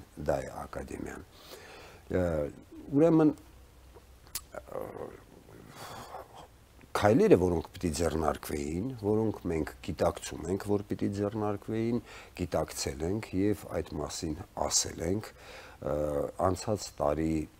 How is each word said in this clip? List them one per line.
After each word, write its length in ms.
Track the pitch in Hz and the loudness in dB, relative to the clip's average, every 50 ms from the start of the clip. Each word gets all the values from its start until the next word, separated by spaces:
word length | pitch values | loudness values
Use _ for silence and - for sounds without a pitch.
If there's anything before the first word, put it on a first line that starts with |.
| 92 - - | -12 -14 -14
դա 220 | - 73 71 73 69 | -4 0 0 0 0
է 160 | 67 - - | 0 -4 -8
ակադեմիան։ 720 | - - - - - 67 65 - - 71 69 - - - - - - - - - - - - - - - - - - - | -10 -10 -10 -8 -10 -8 -8 -8 -8 -8 -8 -10 -12 -14 -16 -20 -20 -20 -18 -18 -18 -18 -18 -18 -18 -18 -18 -20 -18 -6
Ը, 200 | - - 92 90 87 82 78 73 71 - - - - - - - - | -2 0 2 2 2 2 0 0 -2 -4 -10 -16 -20 -18 -18 -8 0
ուրեմն, 460 | 143 135 160 170 160 160 156 151 139 - - - - - - - - - - - - - - - - - - - - - - - | 4 6 8 8 8 8 8 6 4 2 -4 -20 -20 -20 -20 -20 -20 -20 -20 -20 -20 -20 -20 -20 -20 -20 -16 -12 -10 -10 -10 -12
ը, 340 | - - - - - - - 104 - - - - - - - - - - - - - - - - - - - - - - - - - - - - - - - - - - - - - - - - | -12 -14 -12 -10 -8 -8 -8 -8 -8 -10 -10 -10 -12 -14 -18 -20 -20 -20 -20 -20 -20 -18 -18 -18 -16 -14 -14 -14 -12 -14 -14 -14 -14 -14 -14 -16 -18 -18 -20 -20 -20 -20 -20 -20 -20 -20 -10 -6
քայլերը, 460 | - - - 104 107 143 208 220 160 98 | 0 4 6 8 8 8 10 10 10 8
որոնք 320 | 87 90 87 82 78 - | 8 6 4 2 0 -4
պիտի 220 | - - - 87 | -6 -4 -2 0
ձեռնարկվեին, 1000 | 73 76 85 80 71 80 78 76 - - - - 78 76 71 71 78 85 101 131 135 117 | 0 2 2 2 2 2 2 0 0 0 -4 -6 -4 -4 -2 -2 -2 -2 -2 -4 -4 -2
որոնք 420 | 104 101 107 107 110 110 98 - | 0 2 2 2 2 0 -2 -2
մենք 340 | - 92 85 80 78 - - - | -4 -2 -2 -2 -2 -4 -6 -8
գիտակցում 640 | - - 78 - - 87 82 - - - - 67 76 | -10 -8 -4 0 0 0 0 -2 -6 -10 -10 -6 -4
ենք, 200 | 82 92 98 - | -2 -2 -2 0
որ 180 | 101 101 101 101 | 0 0 0 0
պիտի 260 | - - - - 107 | -2 -4 -2 -2 -2
ձեռնարկվեին, 920 | 101 98 104 101 110 110 104 104 104 101 - - 110 110 113 117 120 117 - - - - - - | 0 0 -2 -2 -2 -2 -2 -2 -4 -4 -6 -6 -4 -2 0 0 -2 -2 -4 -8 -14 -18 -18 -14
գիտակցել 760 | - - 90 85 - 85 78 - - - - - 71 67 78 | -8 -6 -4 -2 0 -2 -2 -2 -4 -6 -6 -6 -4 -4 -2
ենք 260 | 85 98 110 107 - | -2 -2 -2 -4 -4
և 340 | - 92 98 104 104 - - - | -2 0 2 2 0 -2 -4 -6
այդ 260 | - 85 80 - - | -6 -6 -6 -4 -6
մասին 420 | 78 76 69 - - - 82 78 80 95 - - - | -6 -6 -6 -6 -6 -6 -6 -6 -6 -8 -10 -6 -4
ասել 440 | - 73 - - - - - - 82 | -2 0 2 2 0 0 -4 -4 -2
ենք, 280 | 82 95 110 110 - | 0 0 0 -2 -6
ը, 640 | - - - - - - - - - - - 65 73 76 76 76 73 71 71 - - - | -12 -18 -18 -18 -18 -16 -18 -18 -16 -8 -4 -2 0 0 0 0 0 0 -2 -2 -2 0
անցած 540 | 82 92 95 90 - - 107 95 - - | 2 2 2 0 0 -2 -2 -2 -2 -6
տարի, 400 | - - 73 71 76 76 80 80 80 78 76 - - - | -4 0 2 2 2 2 2 2 2 0 -2 -4 -8 -12